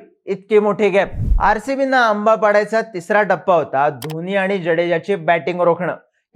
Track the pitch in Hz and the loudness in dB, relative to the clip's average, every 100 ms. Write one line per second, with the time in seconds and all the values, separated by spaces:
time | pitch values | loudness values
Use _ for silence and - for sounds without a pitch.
0 | - _ - 190 - 214 208 190 202 196 | -8 _ -10 -10 0 2 2 0 2 2
1 | 180 - - - 185 214 254 269 269 262 | 0 -2 0 2 4 0 -2 -4 0 2
2 | 226 208 214 220 208 208 208 220 220 180 | 2 2 2 2 2 2 2 -2 -4 -10
3 | 170 208 202 185 - 170 139 135 143 123 | -2 0 2 0 2 0 0 0 -2 -2
4 | 156 160 180 196 190 196 165 170 175 170 | -10 -10 -6 -4 -2 -4 -2 -2 0 -2
5 | 185 196 160 170 175 180 175 170 170 131 | -2 -4 0 0 -2 -2 0 0 -4 -8
6 | _ _ _ | _ _ _